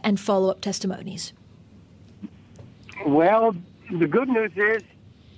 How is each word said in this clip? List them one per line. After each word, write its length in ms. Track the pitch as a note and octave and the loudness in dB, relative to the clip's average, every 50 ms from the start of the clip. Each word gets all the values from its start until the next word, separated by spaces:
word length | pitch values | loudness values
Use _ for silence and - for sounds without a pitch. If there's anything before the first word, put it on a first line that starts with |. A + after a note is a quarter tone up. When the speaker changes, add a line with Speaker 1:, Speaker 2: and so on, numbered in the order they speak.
| - | 0
Speaker 1:
and 160 | G#3+ G3+ G3 | 0 -2 0
follow-up 420 | - - G#3 F#3+ F#3+ F#3+ F#3+ - | 0 0 2 2 2 0 0 -2
testimonies? 720 | - G3+ F#3+ - - F#3+ - - - F3 - - - - - - - - - - - - - - - - - - - - - - - - - - - - - - - - - - - - - - G3 D3+ | -6 -6 -6 -4 -4 -6 -6 -6 -10 -12 -10 -10 -12 -12 -14 -20 -20 -20 -20 -20 -20 -20 -20 -20 -20 -20 -20 -20 -20 -20 -20 -18 -18 -18 -18 -20 -20 -20 -20 -20 -20 -20 -20 -20 -20 -20 -16 -6 -2 2
Speaker 2:
Well, 480 | C#3 D3+ D#3+ F3+ G#3 A3 A3+ A3+ G#3 E3+ - - - - - - | 4 4 4 6 4 4 4 2 0 -2 -10 -16 -20 -20 -12 -8
the 140 | F#3 E3+ E3+ | -2 0 0
good 240 | D3+ C#3+ A3 C4+ C4 | 2 2 0 0 2
news 220 | B3+ A3+ A3 G#3 D#3+ | 0 0 0 -2 -2
is 280 | F#3 G#3 G#3 A3 A3 G#3 - - - - - - - - - - | 0 2 2 2 0 -4 -10 -20 -20 -20 -20 -20 -20 -20 -20 -20